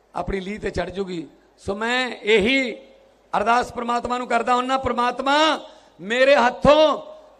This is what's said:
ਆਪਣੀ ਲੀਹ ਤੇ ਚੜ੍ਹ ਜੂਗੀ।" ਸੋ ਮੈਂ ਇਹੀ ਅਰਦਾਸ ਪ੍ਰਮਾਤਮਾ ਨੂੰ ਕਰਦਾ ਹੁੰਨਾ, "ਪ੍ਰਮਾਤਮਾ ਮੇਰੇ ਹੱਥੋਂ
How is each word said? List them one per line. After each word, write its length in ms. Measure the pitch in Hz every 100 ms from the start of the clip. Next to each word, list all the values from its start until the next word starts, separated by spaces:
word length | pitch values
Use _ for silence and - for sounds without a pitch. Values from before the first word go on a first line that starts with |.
| _
ਆਪਣੀ 260 | - 175 98
ਲੀਹ 200 | 185 214
ਤੇ 100 | 208
ਚੜ੍ਹ 200 | 185 175
ਜੂਗੀ।" 360 | 180 185 175 143 _ _ _
ਸੋ 160 | -
ਮੈਂ 340 | 202 226 247 247
ਇਹੀ 680 | - 208 220 214 269 247 - - _ _ _ - 185
ਅਰਦਾਸ 360 | 208 240 226
ਪ੍ਰਮਾਤਮਾ 460 | 240 233 240 240 247
ਨੂੰ 80 | 247
ਕਰਦਾ 280 | 240 233
ਹੁੰਨਾ, 240 | 247 254 269
"ਪ੍ਰਮਾਤਮਾ 800 | 262 233 240 247 269 294 311 262 - - _ _
ਮੇਰੇ 360 | 190 247 269 277
ਹੱਥੋਂ 680 | 240 247 262 294 311 254 - - -